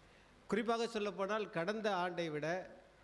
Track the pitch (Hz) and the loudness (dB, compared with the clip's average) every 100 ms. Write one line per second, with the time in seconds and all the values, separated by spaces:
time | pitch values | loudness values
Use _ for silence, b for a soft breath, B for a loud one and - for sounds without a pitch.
0 | B B B B - 196 226 233 226 226 | B B B B 6 6 6 0 0 -2
1 | 208 180 196 214 196 170 170 214 208 185 | -4 -4 -2 -2 -2 -4 -2 -2 -2 -2
2 | 180 175 165 151 151 185 165 - - - | -2 -4 -4 -4 -4 -6 -6 -18 -20 -20